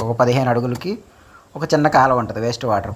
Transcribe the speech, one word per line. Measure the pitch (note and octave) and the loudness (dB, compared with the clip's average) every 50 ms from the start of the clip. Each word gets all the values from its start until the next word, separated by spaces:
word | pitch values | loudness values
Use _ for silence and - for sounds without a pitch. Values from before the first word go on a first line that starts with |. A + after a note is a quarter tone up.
| A#2 | -4
ఒక | A2+ A#2+ A#2 | -4 2 2
పదిహేను | B2+ A#2+ B2 C3+ C3 B2 A#2+ | 2 4 4 2 2 2 0
అడుగులకి | A#2 A#2+ B2 B2 A#2+ - F3+ G#3+ A3+ - _ _ _ - - - - _ _ - D3+ | 0 0 -2 -4 -6 -6 -8 -8 -8 -10 _ _ _ -20 -20 -20 -20 _ _ -14 -10
ఒక | D#3 D#3 D#3+ | -4 0 0
చిన్న | D3+ D3 D3+ - C#3+ | 2 2 4 4 4
కాలువ | C3 C3+ C3 B2 A#2 | 4 4 2 0 -2
ఉంటుంది | A2 G#2+ A2 A2+ | -4 -4 -4 -4
వేస్ట్ | A#2+ A#2+ - - B2 | -4 -4 -4 -4 -2
వాటర్ | G#2+ G2+ F#2+ G#2 G2 | -2 -2 -2 -4 -8